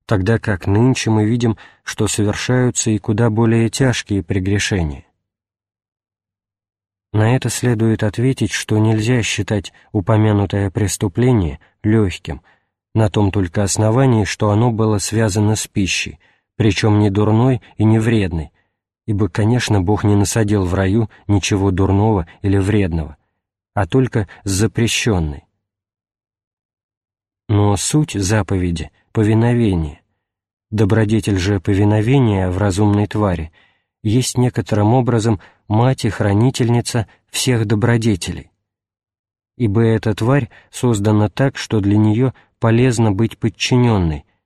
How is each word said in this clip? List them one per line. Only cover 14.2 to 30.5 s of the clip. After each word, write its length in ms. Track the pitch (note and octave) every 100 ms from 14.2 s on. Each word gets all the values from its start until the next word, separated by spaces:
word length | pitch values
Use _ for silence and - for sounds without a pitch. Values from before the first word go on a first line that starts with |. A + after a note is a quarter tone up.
что 260 | F#2+ - G#2+
оно 200 | G#2 A#2+
было 280 | A2 A2 G#2
связано 580 | - G#2+ A2 G2 G#2 G#2+
с 100 | -
пищей – 520 | G#2 F#2 - - D2+ _ _ _ -
причём 420 | G#2+ F#2+ A2+ G#2
не 120 | G#2
дурной 500 | G2 G#2 A2 B2+ B2 - -
и 80 |
не 140 | G#2+ A2
вредной, 540 | A2 A2+ F#2+ D#2+ D2 _ _ _ _ _ -
ибо, 220 | G2 G#2
конечно, 520 | - G#2 B2 - G#2
Бог 240 | F2+ G2+
не 120 | G#2 G2+
насадил 480 | G2+ A#2 G#2 G#2
в 100 | F2+
раю 360 | F#2 F#2+ G#2+ G#2+ - -
ничего 440 | G2+ - G2+ G2
дурного 560 | F#2 F#2+ G2 A2 G2+ E2+ -
или 160 | G2+ G2
вредного, 580 | F#2+ G#2+ F#2 E2 C#2+ D2 _ _ _ _ _
а 120 | - F#2
только 420 | C3 B2+ A#2 G2 -
запрещённый. 1000 | G2 F#2+ A2 - A2+ - B2 F#2+ D#2 C#2 - _ _ _ _ _ _ _ _ _ _ _ _ _ _ _ _ _ _ _ -
Но 280 | G#2 G2+ G2+
суть 360 | - D3+ D3+
заповеди — 800 | G2+ F#2+ G#2+ F#2+ F#2+ F2+ E2 - _ _
повиновение. 880 | A2+ G#2+ A2 A#2+ A#2+ A2+ F2+ D2+ D2 _ _ _ _ _